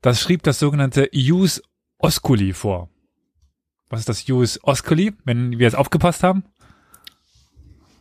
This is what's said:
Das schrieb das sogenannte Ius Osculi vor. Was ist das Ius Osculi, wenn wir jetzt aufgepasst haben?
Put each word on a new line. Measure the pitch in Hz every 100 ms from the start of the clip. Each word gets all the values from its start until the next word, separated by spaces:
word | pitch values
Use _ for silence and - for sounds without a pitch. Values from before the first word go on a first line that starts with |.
Das | 127 117
schrieb | - 180
das | - 131
sogenannte | 147 143 135 139 139
Ius | 139 131 180 190 - _ _ _ _
Osculi | - - - 120 95
vor. | 92 107 90 85 _ _ _ _ _ _ _ _ _ _
Was | 117
ist | 110
das | 110 -
Ius | 127 117 -
Osculi, | - 131 - 160 208 - 127
wenn | 120 123
wir | 117 120
jetzt | 131
aufgepasst | 139 160 175 165
haben? | 180 190 - _ _ _ _ _ - _ _ _ _ _ - - _ _